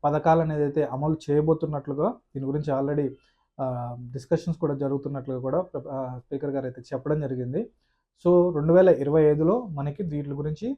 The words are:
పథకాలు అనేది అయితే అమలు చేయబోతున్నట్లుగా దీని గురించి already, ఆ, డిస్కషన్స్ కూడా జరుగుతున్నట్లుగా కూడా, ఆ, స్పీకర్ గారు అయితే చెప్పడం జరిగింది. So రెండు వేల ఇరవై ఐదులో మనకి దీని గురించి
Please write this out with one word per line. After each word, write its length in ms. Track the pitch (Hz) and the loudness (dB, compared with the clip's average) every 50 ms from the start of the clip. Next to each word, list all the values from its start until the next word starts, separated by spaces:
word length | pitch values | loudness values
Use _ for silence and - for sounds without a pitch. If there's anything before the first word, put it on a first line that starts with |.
| - | 0
పథకాలు 360 | 147 147 151 147 160 160 165 | 0 0 2 2 4 4 4
అనేది 240 | 160 156 156 147 147 143 | 2 0 0 0 0 0
అయితే 140 | 143 156 151 - 123 | 2 0 0 0 -2
అమలు 220 | 135 147 156 156 156 - | -2 -2 -2 -2 -2 -2
చేయబోతున్నట్లుగా 840 | - 143 147 151 156 160 156 160 147 151 143 135 - 135 139 156 214 247 - _ _ _ | 0 2 2 4 2 2 0 0 -4 -4 -6 -6 -6 -4 -2 -2 -2 -2 -4 _ _ _
దీని 140 | 139 135 135 | -8 -6 -4
గురించి 200 | 139 151 147 156 139 | -4 -4 -2 -2 -2
already, 300 | 135 139 139 147 147 143 131 131 - _ _ _ _ _ _ _ - 135 | -2 0 0 0 0 -2 -2 -4 -10 _ _ _ _ _ _ _ -8 -6
ఆ, 40 | 131 127 123 120 120 120 123 123 120 123 | -6 -4 -6 -8 -8 -10 -12 -14 -12 -12
డిస్కషన్స్ 440 | 135 - _ 170 160 - 175 160 - - | -12 -2 _ -2 0 0 -4 -4 -2 -2
కూడా 120 | 147 143 135 143 | -2 -2 -2 -2
జరుగుతున్నట్లుగా 580 | 139 139 139 139 143 143 139 127 135 131 127 127 | -2 -2 -2 -4 -6 -8 -8 -6 -6 -6 -4 -4
కూడా, 120 | 131 135 175 185 180 - 143 131 147 139 | -2 -2 -2 -2 -4 -8 -10 -10 -8 -8
ఆ, 20 | 135 131 127 127 123 - | -8 -8 -8 -10 -12 -12
స్పీకర్ 300 | _ 143 139 151 143 139 | _ -8 -6 -6 -4 -4
గారు 100 | 139 135 127 | -4 -6 -6
అయితే 100 | 127 - | -10 -12
చెప్పడం 400 | 120 - 143 127 - - 156 151 | -14 -10 -10 -8 -4 -2 -2 -2
జరిగింది. 420 | 147 135 135 127 127 123 127 180 240 - _ _ _ _ _ _ _ _ _ _ _ | -2 -4 -4 -6 -6 -4 -4 -4 -6 -6 _ _ _ _ _ _ _ _ _ _ _
So 300 | 175 175 180 175 180 170 | 6 6 6 6 4 2
రెండు 160 | 147 147 160 165 | 0 2 6 6
వేల 160 | 180 190 185 | 8 8 8
ఇరవై 340 | 160 127 139 143 147 160 156 | 6 4 2 2 4 6 6
ఐదులో 340 | 151 147 147 160 170 202 247 254 202 156 139 | 6 4 4 4 2 2 2 -2 -6 -8 -6
మనకి 240 | 139 147 143 - 202 | -6 -6 -6 -6 -6
దీని 340 | 165 147 147 143 143 139 139 | -4 -4 -6 -6 -6 -6 -6
గురించి 280 | 151 151 156 - 208 240 277 | -6 -6 -6 -6 -6 -6 -6